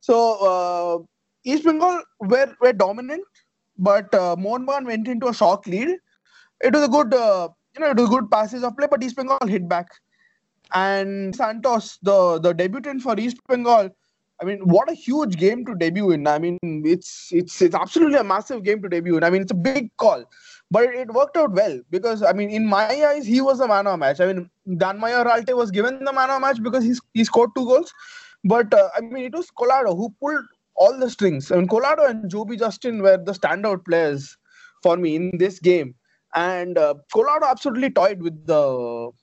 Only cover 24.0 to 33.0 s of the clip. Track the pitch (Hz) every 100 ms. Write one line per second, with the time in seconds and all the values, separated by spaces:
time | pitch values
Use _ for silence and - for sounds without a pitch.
24 | 139 143 185 190 180 _ - 180 180 202
25 | 220 247 240 233 233 254 233 190 233 269
26 | 269 269 262 269 269 254 226 247 226 247
27 | _ 226 226 - 240 - 240 254 349 -
28 | - - - _ 190 226 214 214 190 170
29 | 233 254 254 320 359 - 240 262 240 175
30 | 220 - 285 302 233 _ _ - 196 262
31 | 254 - 196 143 135 180 185 220 269 311
32 | 285 220 202 196 214 226 226 - 254 226